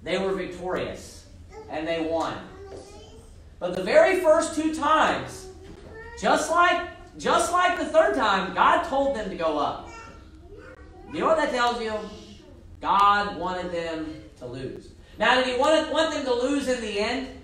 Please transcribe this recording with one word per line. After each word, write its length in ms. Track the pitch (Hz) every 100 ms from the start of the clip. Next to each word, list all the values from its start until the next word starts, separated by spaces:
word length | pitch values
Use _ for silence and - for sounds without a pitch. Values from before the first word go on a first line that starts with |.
They 140 | - 185
were 160 | 190
victorious, 920 | 185 180 180 180 160 123 - - - - - - - -
and 180 | 156 160
they 160 | 165
won. 320 | 160 165 147 95 92 - - - - - - - - - - -
But 160 | 180
the 80 | 185
very 380 | 185 294 330 370
first 340 | 330 320 -
two 200 | 294 311
times, 760 | 311 294 311 247 - - - - - - - - - - -
just 300 | 208 302 -
like, 360 | 330 349 349 349 - - -
just 340 | - 330 339
like 260 | 359 359 349
the 80 | 302
third 280 | 320 330
time, 400 | - 220 190 180
God 300 | 180 247 -
told 320 | - 269 269 220
them 120 | 202
to 80 | 170
go 220 | 165 147
up. 320 | 143 - - - - - - - - - - - - - -
You 80 | 294
know 60 | -
what 100 | -
that 140 | -
tells 320 | 247 240 226
you? 100 | 220 214 196 - - - - - - -
God 560 | 180 180 202 202 202 -
wanted 340 | 170 180 175
them 520 | 170 165 160 156 - - -
to 80 | 123
lose. 420 | 120 - - - - - -
Now, 160 | 214
did 120 | 254 254
he 120 | 247
want, 340 | 285 311 -
want 220 | 302 320
them 100 | 294
to 100 | 262
lose 340 | 240 254 285 254
in 120 | 247
the 180 | 220 202
end? 300 | 220 254 262 -